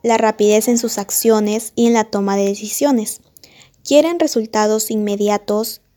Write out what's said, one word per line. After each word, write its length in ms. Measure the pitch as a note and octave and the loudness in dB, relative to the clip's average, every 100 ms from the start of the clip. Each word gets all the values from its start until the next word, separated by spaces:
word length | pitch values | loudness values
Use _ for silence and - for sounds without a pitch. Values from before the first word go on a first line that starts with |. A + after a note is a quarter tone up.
la 160 | A#3 A3+ | 0 2
rapidez 480 | A3 G#3+ G#3 G#3+ A3 | 2 2 2 2 2
en 120 | A#3 | 0
sus 200 | A#3 - | -2 -6
acciones 760 | G3 - A3+ A3 G#3 G#3+ - - | -6 -2 2 2 2 -4 -6 -2
y 100 | A#3 | 0
en 60 | |
la 100 | A#3 | 2
toma 340 | A3 G3+ G3 G3 | 0 -2 -2 0
de 100 | G3 | -2
decisiones. 760 | G3+ G#3 - C#4+ B3 G#3+ - _ - - - - _ | -4 -8 -2 0 0 -2 -12 _ -20 -20 -20 -20 _
Quieren 340 | - C#4+ D#4+ E4+ | 2 2 4 0
resultados 720 | D#4 A#3 A3 G#3+ G#3+ G#3+ G#3+ | 0 -2 -2 0 0 0 -2
inmediatos 880 | A3 G#3 G3+ G#3 G#3 - G#3 A3+ - _ | -4 -2 -2 0 -2 -2 -4 -4 -10 _